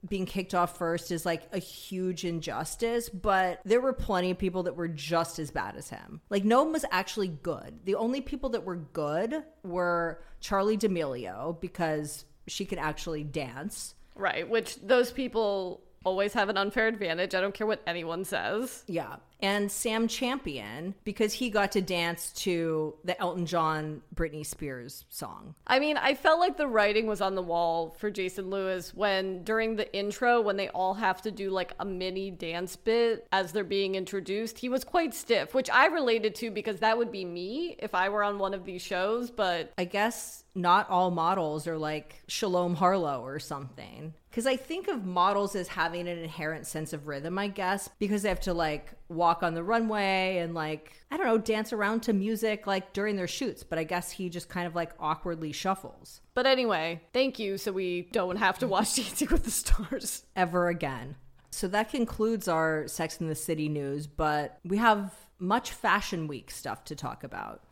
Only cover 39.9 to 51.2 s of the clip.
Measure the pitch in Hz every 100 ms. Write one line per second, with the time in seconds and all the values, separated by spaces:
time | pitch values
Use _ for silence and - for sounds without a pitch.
39.9 | 202 214 233 - - _ - 175 185 -
40.9 | 180 180 170 165 190 156 151 160 160 151
41.9 | 151 - - - - 208 180 175 165 180
42.9 | 190 160 135 123 143 - 143 135 - -
43.9 | - 156 160 _ - 247 262 262 330 381
44.9 | 294 185 180 190 202 202 202 180 - 170
45.9 | 175 175 170 165 160 156 160 - 156 156
46.9 | 156 147 139 156 185 202 196 185 196 -
47.9 | - 202 208 202 214 - 170 160 151 -
48.9 | - - 165 170 170 175 165 175 233 226
49.9 | 214 196 190 185 185 165 170 156 156 -
50.9 | - _ 311